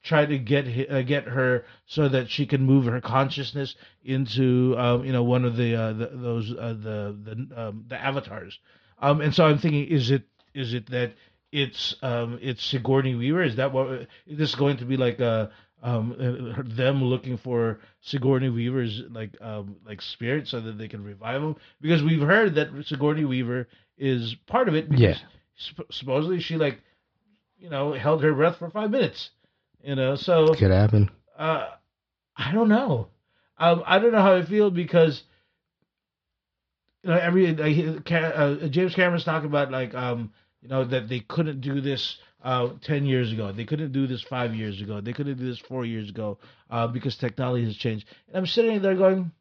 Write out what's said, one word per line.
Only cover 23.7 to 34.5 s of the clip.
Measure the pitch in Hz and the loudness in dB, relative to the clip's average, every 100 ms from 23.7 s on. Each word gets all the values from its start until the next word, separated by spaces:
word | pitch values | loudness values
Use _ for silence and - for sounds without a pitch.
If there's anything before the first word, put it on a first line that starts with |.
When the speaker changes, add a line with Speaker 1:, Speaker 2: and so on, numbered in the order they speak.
| _ _ _ | _ _ _
Speaker 1:
is | 135 127 117 117 _ | -2 -2 -4 -10 _
part | 240 233 | 0 2
of | |
it | 156 156 | 0 2
because | 135 | 6
Speaker 2:
Yeah. | 104 80 - _ _ _ | 6 4 -8 _ _ _
Speaker 1:
supp-, | - - - | -16 -14 -14
supposedly | - 131 135 160 180 | -12 -2 -2 0 -4
she, | 165 165 | -4 -2
like, | 147 - _ _ _ _ _ _ _ _ | -2 -4 _ _ _ _ _ _ _ _
you | 175 | -8
know, | 139 147 | -4 -4
held | 135 135 160 | -2 0 2
her | 156 | 2
breath | 139 165 170 | 4 2 2
for | 170 | -8
five | 208 214 | -6 -2
minutes, | 254 190 - - _ _ _ _ _ | 0 -2 -4 -16 _ _ _ _ _
you | 139 | -6
know, | 135 131 139 | -2 0 -2
so | - 165 156 160 | 2 6 6 6
Speaker 2:
Could | 98 | 6
happen. | 95 104 107 98 - _ - | 6 6 6 4 0 _ -6
Speaker 1:
uh, | 156 156 - - _ _ _ _ _ - | -2 -2 -4 -14 _ _ _ _ _ -8
I | 135 | -2
don't | 202 220 | 2 4
know. | 214 262 123 104 _ _ _ _ _ | 4 2 -2 -4 _ _ _ _ _
Um, | 165 170 170 | 4 4 4
I | 190 | 4
don't | 233 | 6
know | 220 | 6
how | 196 185 | 6 6
I | |
feel | 160 | 4